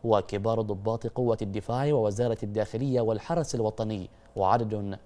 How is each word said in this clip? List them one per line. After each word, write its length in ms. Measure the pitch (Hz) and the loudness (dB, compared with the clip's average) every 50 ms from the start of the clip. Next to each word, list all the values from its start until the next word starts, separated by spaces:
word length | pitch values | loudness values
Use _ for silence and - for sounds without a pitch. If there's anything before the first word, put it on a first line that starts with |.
| - | 4
وكبار 580 | 117 110 101 92 - - 101 101 113 113 113 | 4 4 4 2 0 -4 -2 0 0 0 0
ضباط 460 | 110 104 101 95 101 113 113 113 - 113 | 0 -2 -4 -2 -2 -2 -2 -2 -4 -6
قوة 300 | - - 127 120 113 110 | -2 0 0 0 0 0
الدفاع 520 | 113 98 98 107 - - 117 127 139 147 151 | -2 -4 -4 -6 -4 -2 -2 0 2 2 2
ووزارة 440 | 131 110 104 101 104 123 120 113 107 - | 4 2 2 2 2 0 0 0 -2 -4
الداخلية 580 | 104 104 110 104 - - 113 131 143 127 127 | -4 -2 -2 -2 -2 -2 -2 -2 0 2 2
والحرس 540 | 117 110 113 104 - - 170 170 156 - - | 2 2 0 -2 -2 -2 0 0 0 -2 -2
الوطني 540 | 123 113 107 107 - 113 107 110 101 90 - - - - - - | 0 0 0 0 -2 -4 -2 -2 -4 -6 -10 -14 -20 -20 -12 -2
وعدد 640 | 98 98 92 104 123 117 107 107 107 101 101 95 - - | 2 4 4 4 4 4 0 -2 -4 -4 -6 -8 -10 -12